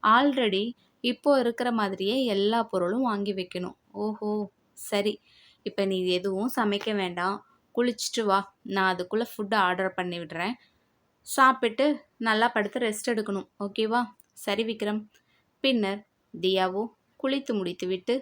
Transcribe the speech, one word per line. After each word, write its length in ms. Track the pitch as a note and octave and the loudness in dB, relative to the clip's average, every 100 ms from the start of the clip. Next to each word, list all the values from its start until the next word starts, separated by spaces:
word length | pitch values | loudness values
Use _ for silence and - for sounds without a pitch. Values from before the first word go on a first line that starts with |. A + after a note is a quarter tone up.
already 600 | G#3+ A#3 C#4+ C4+ A3 F#3+ A3+ - _ _ | 6 6 6 4 2 0 -2 -8 _ _
இப்போ 260 | A#3+ A#3+ C#4+ C#4 | -2 0 4 4
இருக்கிற 320 | A#3+ A#3 A#3+ | 2 0 -2
மாதிரியே 440 | A#3 G3+ F#3+ F#3+ B3+ | 0 -2 -2 0 0
எல்லா 380 | B3+ G3 G3+ A#3 | 2 2 2 0
பொருளும் 460 | A3+ F#3+ F3 A3+ B3+ | 0 0 0 0 0
வாங்கி 240 | G3+ G3+ | -2 -2
வைக்கணும்." 420 | F#3+ F3+ F3+ F3+ - _ G3+ | -4 -6 -6 -8 -12 _ -6
"ஓஹோ, 280 | G#3+ G#3+ G#3 G#3+ G3 _ _ - | -6 -4 -4 -4 -6 _ _ -16
சரி. 360 | - G3+ G#3 G#3 _ - - _ - | -4 -2 0 -4 _ -20 -20 _ -10
இப்ப 180 | - | -2
நீ 140 | G3 F#3 F#3 F3+ | -2 0 0 0
எதுவும் 320 | F#3+ F#3+ A#3 C4+ | 0 -2 -2 0
சமைக்க 340 | G#3+ G3+ A3 | 0 0 -2
வேண்டாம், 440 | G#3 F#3 F3 F#3 G#3 _ _ _ | -2 -2 -2 -2 -4 _ _ _
குளிச்சுட்டு 500 | - B3 A3+ - - | -2 0 -2 -6 -2
வா, 160 | G#3+ G3 G3 _ | 2 2 0 _
நான் 280 | - G3 F#3+ | -4 0 2
அதுக்குள்ள 340 | F3+ F3+ G#3+ A#3 | 0 -2 -4 -4
ஃபுட் 240 | - G3+ A3 | -6 -2 2
ஆர்டர் 380 | F#3 F3+ F#3+ F#3+ | 2 2 -2 -2
பண்ணி 200 | F3+ E3+ | -6 -6
விடுறேன். 360 | E3+ E3 F#3 B3 _ _ _ _ _ _ - | -8 -6 -6 -6 _ _ _ _ _ _ -6
சாப்பிட்டு 600 | - C4 C4 A#3 A3+ C#4+ D4 - _ | 4 6 6 0 2 0 0 -6 _
நல்லா 280 | A3+ G#3+ A#3 | 0 4 4
படுத்து 300 | A#3 G#3 B3+ | 2 -2 -2
ரெஸ்ட் 280 | A#3 G#3+ - | -2 -2 -2
எடுக்கணும், 380 | A3 G#3+ G3 - _ | -2 -2 -4 -6 _
ஓகேவா?" 400 | G3+ G#3 A3 A#3 A#3+ - _ | -6 -2 0 0 -2 -8 _
"சரி 300 | - - G3+ | -10 -4 -2
விக்ரம்." 360 | A3+ A3 G#3 G#3+ G#3+ _ _ _ _ _ | -2 -2 -2 -4 -6 _ _ _ _ _
பின்னர் 360 | C4+ B3 G3+ G3+ - _ _ | 2 2 2 -2 -8 _ _
தியாவோ 500 | - F#3 F#3+ F#3 F#3+ A3+ _ _ _ | -4 0 2 2 0 -6 _ _ _
குளித்து 320 | C4 C4+ C4+ | -2 -2 -2
முடித்துவிட்டு 600 | A3 F3+ F3+ F3+ F#3 - B3+ | -2 -2 -4 -4 -4 -2 -4